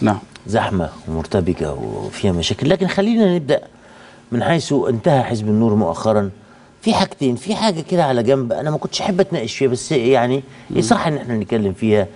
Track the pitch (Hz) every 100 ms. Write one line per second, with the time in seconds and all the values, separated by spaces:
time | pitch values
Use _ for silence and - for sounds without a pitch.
0 | 113 101 - - - 107 101 95 80 -
1 | - 80 78 101 85 85 76 69 53 53
2 | - - 104 87 82 - 135 190 185 -
3 | 208 226 202 175 139 151 - - - -
4 | - - - 120 - 165 - 143 - 117
5 | 170 139 98 113 107 107 117 104 87 82
6 | 110 104 98 - - - - _ 226 214
7 | 190 - 135 120 185 185 214 165 151 180
8 | 147 123 113 139 120 76 151 151 - -
9 | - 185 - 160 110 - 131 123 - 147
10 | 117 131 123 135 135 - - - - -
11 | 170 143 123 120 202 160 196 180 113 104
12 | 98